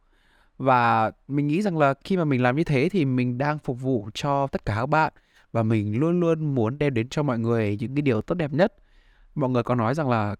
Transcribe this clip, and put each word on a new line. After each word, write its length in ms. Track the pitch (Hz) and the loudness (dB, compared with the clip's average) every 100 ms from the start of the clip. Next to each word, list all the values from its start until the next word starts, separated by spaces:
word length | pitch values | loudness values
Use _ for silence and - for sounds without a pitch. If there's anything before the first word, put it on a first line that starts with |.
| _ _ _ _ _ - | _ _ _ _ _ -6
Và 540 | 131 123 117 113 110 - - | 2 4 4 2 2 -4 -6
mình 200 | 143 147 | -2 0
nghĩ 140 | 160 | 0
rằng 160 | 208 165 | -2 2
là 160 | 143 135 | 2 0
khi 140 | - 190 | -2 0
mà 80 | 156 | 2
mình 160 | 131 | 2
làm 140 | 123 135 | 2 0
như 80 | |
thế 260 | 170 139 156 | 0 2 2
thì 160 | 196 135 | 0 0
mình 320 | 127 123 123 | 0 0 -2
đang 220 | 147 151 | -4 -4
phục 220 | - 123 | -6 -6
vụ 280 | 131 127 104 | -2 -2 -4
cho 340 | - - 139 139 | -8 -2 -2 -2
tất 180 | - - | -4 -4
cả 100 | 104 | -4
các 100 | 131 | 0
bạn. 280 | 151 156 - _ _ _ | 2 0 -2 _ _ _
Và 120 | 117 | -2
mình 360 | 113 113 104 107 | 2 2 0 0
luôn 200 | 160 175 | 0 2
luôn 360 | 170 160 156 135 | 2 0 0 0
muốn 220 | 110 143 | 0 0
đem 160 | 147 | -2
đến 160 | 120 120 | 0 -4
cho 140 | - | -2
mọi 160 | 147 117 | -2 0
người 380 | 113 117 107 104 | 0 0 0 -2
những 160 | 117 139 | -4 -2
cái 60 | |
điều 200 | 143 110 | 0 0
tốt 140 | - 175 | 0 -4
đẹp 180 | 147 | -2
nhất. 200 | 147 202 _ _ _ _ _ - - | 0 0 _ _ _ _ _ -14 -4
Mọi 140 | 131 | 0
người 140 | 123 | 0
có 120 | 117 123 | 0 0
nói 200 | 110 143 | 0 0
rằng 140 | 139 | 0
là 260 | 117 104 101 | 0 -2 -6